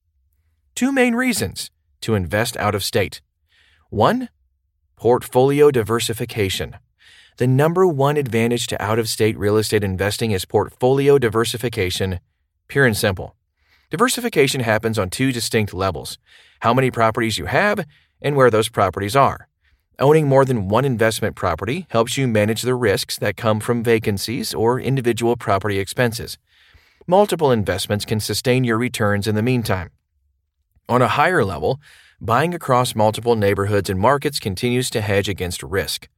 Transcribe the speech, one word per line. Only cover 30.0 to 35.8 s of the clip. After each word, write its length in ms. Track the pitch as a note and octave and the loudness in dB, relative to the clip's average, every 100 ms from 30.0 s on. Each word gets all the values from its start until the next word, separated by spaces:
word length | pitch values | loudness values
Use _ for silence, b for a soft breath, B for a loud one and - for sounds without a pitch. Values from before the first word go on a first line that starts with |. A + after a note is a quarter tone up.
| _ _ _ _ _ _ _ _ - | _ _ _ _ _ _ _ _ -2
On 140 | B2 | 2
a 80 | A#2 | 2
higher 340 | - D#3+ E3+ | 2 2 2
level, 360 | G2 D2+ F2+ C3+ b b b b | 0 -2 -2 -4 b b b b
buying 320 | G2+ A#2 E3+ | 0 0 0
across 420 | E3+ - B2 A#2+ A2+ | -2 0 0 2 2
multiple 400 | G#2+ A2 A#2 A2 | 0 0 0 2
neighborhoods 540 | G2+ G2+ G2+ G2+ G2 | 2 0 0 0 -2
and 100 | F#2 | 0
markets 400 | A#2 C#3+ D3 C#3+ | 2 2 -2 -6
continues 500 | G#2+ F2+ B2 B2 B2 | -6 -4 -2 -2 -2
to 100 | A#2 | -4
hedge 260 | G#2 G2+ G2+ | 0 0 0
against 340 | E2+ F2+ - | -4 -6 -8
risk. 460 | C#2+ F#2+ | -6 -4